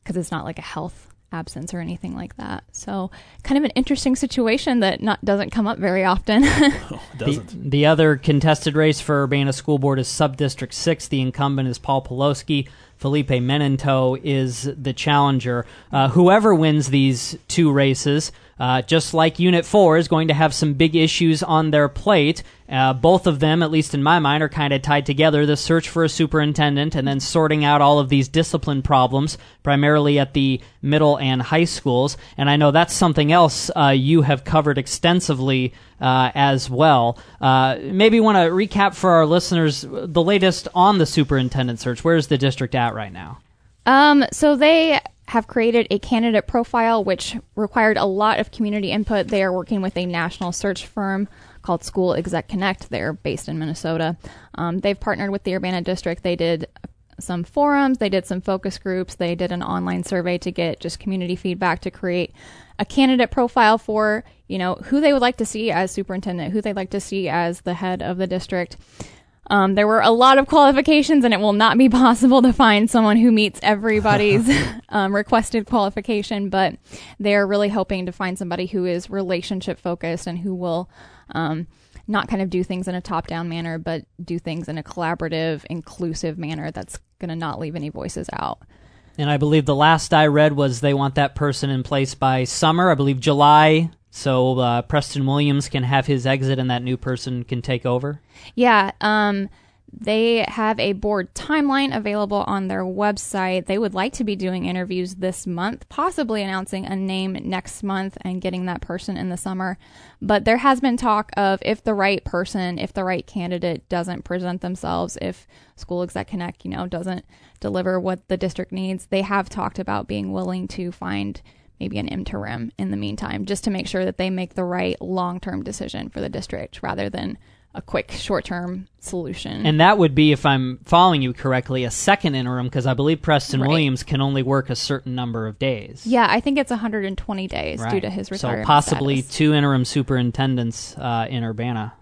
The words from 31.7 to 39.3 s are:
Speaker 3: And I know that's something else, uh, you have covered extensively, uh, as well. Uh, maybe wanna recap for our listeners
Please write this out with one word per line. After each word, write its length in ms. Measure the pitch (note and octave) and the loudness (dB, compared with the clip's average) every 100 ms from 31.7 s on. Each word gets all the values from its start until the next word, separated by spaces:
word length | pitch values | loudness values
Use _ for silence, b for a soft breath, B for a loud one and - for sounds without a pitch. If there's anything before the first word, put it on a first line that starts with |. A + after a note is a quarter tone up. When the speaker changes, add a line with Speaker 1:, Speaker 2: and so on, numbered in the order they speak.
| - C#3+ B2 C3+ - B B | -2 0 0 0 -4 B B
Speaker 3:
And 140 | C#3+ | 2
I 60 | D3 | 4
know 140 | D3 | 6
that's 240 | D3 E3+ | 4 2
something 380 | - F3 D#3 D3 | 2 2 2 4
else, 380 | E3+ E3 - - | 6 4 2 -6
uh, 140 | - C#3+ | 2 2
you 340 | C3+ C3+ E3 | 4 4 4
have 220 | C#3 C3+ | 4 0
covered 320 | - D#3+ D3 C#3+ | 2 2 2 -2
extensively, 960 | C3 - E3+ F3+ F3 C3+ C3 C3 B2+ b b b | -4 0 2 2 0 -2 0 0 -2 b b b
uh, 300 | C3 B2+ B2+ | 0 2 2
as 360 | C#3+ C#3 C3+ C3 | 2 2 2 -2
well. 480 | B2 D#3 C3 A#2 A#2 B B | 2 6 6 4 -2 B B
Uh, 360 | C3 C3 C3 B2+ | 2 4 2 0
maybe 380 | C#3 F#3 A3 A3+ | -4 4 4 6
wanna 280 | A3 G3+ E3 | 6 6 4
recap 460 | F3+ G#3 G3+ G3+ | 2 0 2 0
for 160 | - F#3 | 2 4
our 160 | E3+ | 6
listeners 580 | D#3 | 6